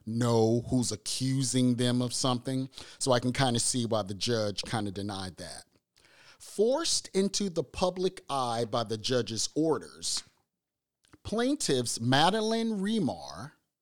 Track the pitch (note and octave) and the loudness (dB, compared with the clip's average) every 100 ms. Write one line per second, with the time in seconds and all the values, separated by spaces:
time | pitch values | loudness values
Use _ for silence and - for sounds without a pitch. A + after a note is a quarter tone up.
0 | - A2+ A#2+ A#2 A2 A#2+ A#2 B2+ A2+ G#2+ | -6 0 4 6 6 4 2 0 0 -4
1 | - - C3 C3+ B2+ B2+ B2+ A#2+ B2 B2 | -6 -4 0 0 2 4 4 4 2 2
2 | B2 - C3+ B2 C3+ C3 C3 - - - | -2 0 0 0 -2 -4 -6 -12 -18 -6
3 | C3+ B2 B2+ B2 C3+ A#2+ - B2+ A2+ G#2+ | 2 2 2 2 2 2 0 0 0 0
4 | G2 G2 A#2+ A2+ G#2 G2 - A#2 G2+ F#2 | -2 -4 0 0 0 -4 -4 -4 -4 -6
5 | G2+ F#2+ F#2+ D#2 E2+ - - _ _ _ | -6 -6 -10 -12 -14 -14 -20 _ _ _
6 | _ - - - - - A3+ C#4+ E4+ - | _ -20 -20 -20 -12 0 2 2 0 -2
7 | - F#3+ G3 - G3+ E3 - - F3+ F#3 | 0 0 0 0 -2 -4 -4 0 -2 0
8 | F#3 F#3 - C#3 B2 A#2 A2+ A#2+ G#2+ A2 | -4 -4 -6 -2 0 0 0 -2 -2 -4
9 | G2+ B2+ G#2 A2 - D3 D#3+ C3 - E2 | 0 0 0 -4 -4 0 0 0 -4 -10
10 | F2+ - - _ _ _ _ _ _ _ | -6 -6 -8 _ _ _ _ _ _ _
11 | _ - - A3 B3 D4 - C3 A#2+ - | _ -18 -6 -2 0 0 2 2 0 -2
12 | A#2 C3+ E3+ A3 G#3+ A3+ A3+ G#3 G3 A3+ | 2 6 6 4 0 0 0 -2 0 0
13 | C3+ F2 C2+ D2+ C3+ _ _ _ | 0 -4 -10 -10 -12 _ _ _